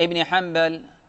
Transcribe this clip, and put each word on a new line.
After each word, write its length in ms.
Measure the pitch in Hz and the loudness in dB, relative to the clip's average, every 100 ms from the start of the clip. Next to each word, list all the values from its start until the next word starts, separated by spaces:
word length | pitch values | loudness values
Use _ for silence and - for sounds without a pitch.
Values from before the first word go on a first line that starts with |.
ابن 240 | 170 170 | -2 0
حنبل 600 | 160 185 180 165 165 165 - - | 0 0 0 0 0 -2 -12 -20